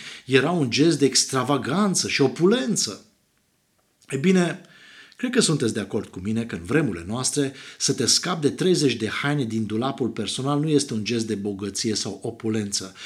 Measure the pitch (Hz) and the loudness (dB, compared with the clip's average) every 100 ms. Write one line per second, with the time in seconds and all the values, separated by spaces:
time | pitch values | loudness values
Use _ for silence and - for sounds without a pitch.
0 | - - - 131 143 175 127 113 165 147 | -14 -14 2 4 4 2 2 4 4 4
1 | 135 - - 131 123 143 110 170 208 180 | 4 2 0 0 0 0 0 0 2 0
2 | 101 - 135 - 180 247 262 - - 95 | 0 2 2 4 4 4 0 -2 -2 -6
3 | - _ _ _ _ _ _ _ _ _ | -16 _ _ _ _ _ _ _ _ _
4 | - 135 175 185 170 98 - - - - | -8 0 4 4 4 -2 -14 -20 -20 -20
5 | - - 254 240 - 147 113 107 95 107 | -20 -8 -2 2 2 2 0 -2 -4 -6
6 | 95 95 95 113 117 95 87 143 131 87 | -6 -8 -4 -2 -4 -6 0 0 0 -4
7 | 87 120 127 147 135 - - - - 104 | -6 -4 -2 -2 -2 -4 -16 -4 -2 0
8 | 113 - 170 175 143 - 175 160 143 110 | 2 0 0 0 0 2 2 4 2 0
9 | 107 - 143 147 113 110 104 110 131 - | -4 -2 -2 -2 -2 -2 -2 -2 -2 -2
10 | 113 - 101 - 135 147 160 143 139 113 | -4 -4 -6 -4 -2 0 2 2 2 -2
11 | 104 120 107 101 104 98 101 98 113 104 | -2 -2 -2 -4 -4 -4 -6 -4 -2 -2
12 | 107 - 120 113 113 110 101 - 95 - | -4 -6 -8 -6 -2 -2 -2 -4 -8 -14